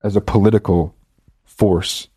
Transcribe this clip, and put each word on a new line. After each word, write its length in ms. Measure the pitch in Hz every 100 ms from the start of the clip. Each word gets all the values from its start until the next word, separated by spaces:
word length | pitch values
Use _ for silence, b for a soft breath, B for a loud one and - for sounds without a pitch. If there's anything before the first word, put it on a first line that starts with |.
as 140 | 104 101
a 40 |
political 760 | - 110 104 110 - 87 82 _ _ _ _ _
force 640 | _ - 104 185 - - -